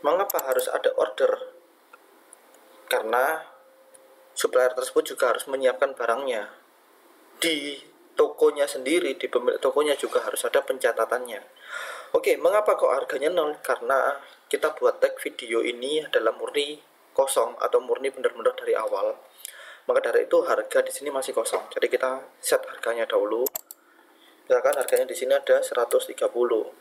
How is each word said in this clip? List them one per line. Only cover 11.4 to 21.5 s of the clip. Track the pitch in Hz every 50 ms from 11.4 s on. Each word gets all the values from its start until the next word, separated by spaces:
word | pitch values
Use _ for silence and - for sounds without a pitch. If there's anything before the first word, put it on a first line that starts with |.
| - - _ - - - - - - - - - - - -
Oke, | 160 - - 165
mengapa | - - 170 196 214 208 220 196
kok | - - 143 -
harganya | 139 127 - - 135 139 156 180
nol? | 180 156 151 151 - -
Karena | - 127 - - 117 135 135 127 131 143 139 - - - _ _ _ -
kita | - - - -
buat | - 123 123 - -
tag | - 139 - - -
video | 147 - - 131 113 117 117 -
ini | 113 120 120 123 135 151 156 151
adalah | - - 123 113 110 -
murni | - - - - 147 143 147 151 151 _ _ _ _ _ _ _
kosong | - 135 - - - 117 120 123
atau | - - 123 - 123
murni | 127 123 117 117 131 139 -
benar-benar | - 123 120 - 117 110 - 123 -
dari | 120 117 110
awal. | 107 110 107 104 98 101 107 110 - - - _ - - - - - - - - - _ -
Maka | 123 131 - 117 -
dari | - - -
itu | - 127 117
harga | 135 117 107 - - - 135 127
di | 131 127
sini | - 135 147
masih | 139 135 131 - 131
kosong. | - 113 -